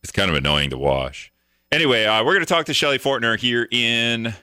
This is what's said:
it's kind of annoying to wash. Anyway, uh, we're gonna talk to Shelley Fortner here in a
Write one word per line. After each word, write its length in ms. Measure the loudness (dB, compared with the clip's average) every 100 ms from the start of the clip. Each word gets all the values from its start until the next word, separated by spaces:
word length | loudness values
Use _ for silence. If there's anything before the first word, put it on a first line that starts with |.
it's 100 | -6
kind 180 | -2 0
of 60 | 0
annoying 320 | 2 0 0
to 60 | 0
wash. 540 | 0 0 -2 -10 -20 _ _ _ _
Anyway, 320 | 0 2 2
uh, 180 | 4 2
we're 120 | 2
gonna 100 | 2
talk 220 | 2 0 0
to 80 |
Shelley 240 | -2 0 0
Fortner 400 | 0 0 0 0
here 280 | 0 -2 -2
in 540 | -2 0 0 -2 -2 -6
a 80 | -10